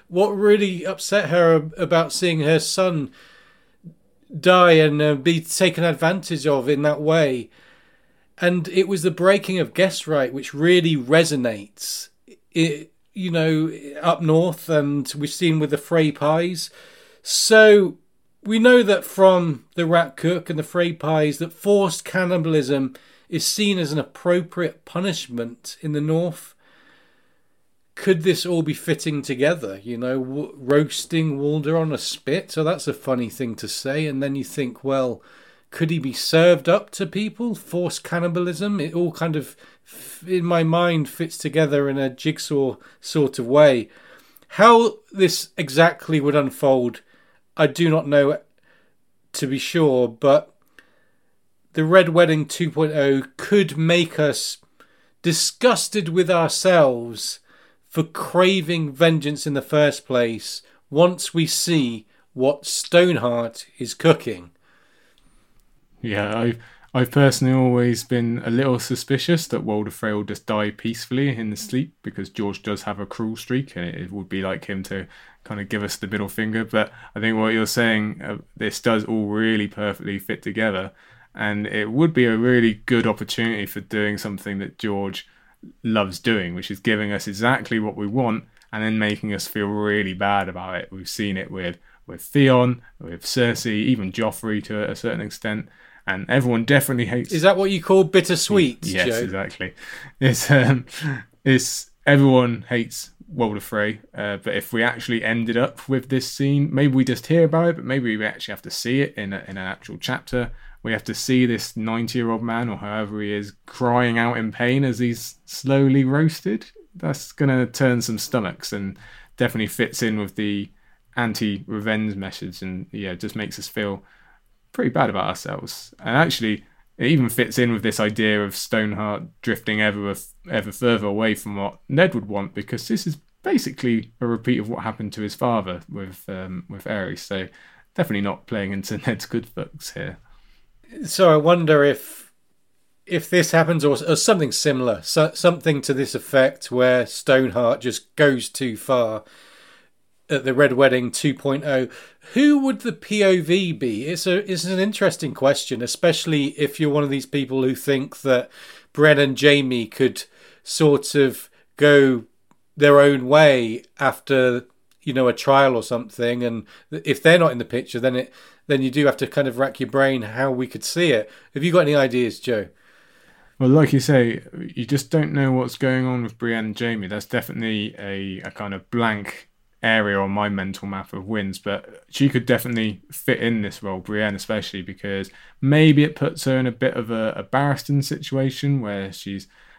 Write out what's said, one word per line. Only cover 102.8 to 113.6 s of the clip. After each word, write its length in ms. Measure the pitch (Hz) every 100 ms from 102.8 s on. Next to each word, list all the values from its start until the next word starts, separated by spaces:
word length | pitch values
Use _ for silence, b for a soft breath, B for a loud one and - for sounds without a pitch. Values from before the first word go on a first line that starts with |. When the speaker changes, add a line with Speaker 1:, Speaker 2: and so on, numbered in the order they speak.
| 113 - - _ -
Speaker 2:
Walder 320 | 147 113 104
Frey, 400 | - 107 104 107 -
uh, 240 | - 104 98
but 180 | 110 101
if 160 | -
we 100 | 117
actually 400 | 120 117 - 117
ended 340 | 110 117 113 117
up 320 | 135 - -
with 200 | 135 127
this 200 | 131 -
scene, 460 | - 139 143 147
maybe 200 | 135 143
we 100 | 131
just 220 | 127 117 -
hear 180 | 165
about 240 | 160 160 170
it, 80 | 160
but 80 |
maybe 320 | 123 135 120 107
we 100 | 107
actually 260 | - -
have 100 | 101
to 80 | -
see 300 | - 120 131
it 140 | 139
in 180 | - 101
a, 120 | 98 -
in 100 | 95
an 100 | 92
actual 300 | - - 107
chapter. 540 | - 127 - 123 117 b b b
We 80 | 113
have 140 | 110
to 100 | -
see 320 | - - 127 123
this 300 | 117 - -
ninety-year-old 680 | 110 113 113 127 117 113
man, 260 | 117 117 120
or 80 | 101
however 460 | 104 107 104 107
he 100 | 104
is, 200 | 104 104 -